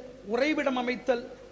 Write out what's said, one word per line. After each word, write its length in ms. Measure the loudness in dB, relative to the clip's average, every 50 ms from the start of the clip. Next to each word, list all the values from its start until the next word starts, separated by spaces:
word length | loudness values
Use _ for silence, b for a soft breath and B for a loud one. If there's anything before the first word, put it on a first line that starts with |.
| -6 -12 -16 -14 -6 -2 0
உறைவிடம் 460 | 2 4 4 4 4 2 2 2 2 0
அமைத்தல், 400 | 0 -2 -2 2 2 2 2 0 -6 -12 -16 -18 -20